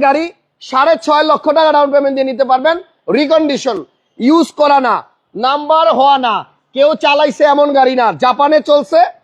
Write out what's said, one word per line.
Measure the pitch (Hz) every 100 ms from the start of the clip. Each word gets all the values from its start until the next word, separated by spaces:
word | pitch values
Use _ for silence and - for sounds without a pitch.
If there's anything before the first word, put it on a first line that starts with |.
| 269
গাড়ি | 285 339 - _ _
সাড়ে | - 262 294 320 302
ছয় | 302 311
লক্ষ | 285 311 311
টাকা | 311 294
ডাউন | 285
পেমেন্ট | 285 277 269
দিয়ে | 269
নিতে | 233 262
পারবেন, | 262 294 339 - _ - 214
রিকন্ডিশন, | 294 320 302 254 269 196 139 _ _ -
ইউজ | 240 330 294 -
করা | 294 277 247
না, | 185 - _ _ 180
নাম্বার | 247 285 294 320 330 262
হওয়া | 277 277 247
না, | 196 143 _ _ 262
কেউ | 285 311
চালাইছে | 294 285 302 - 294
এমন | 285 294 277
গাড়ি | 262 254
না, | 226 156
জাপানে | 247 254 285 302 285
চলছে, | 294 269 320 370 -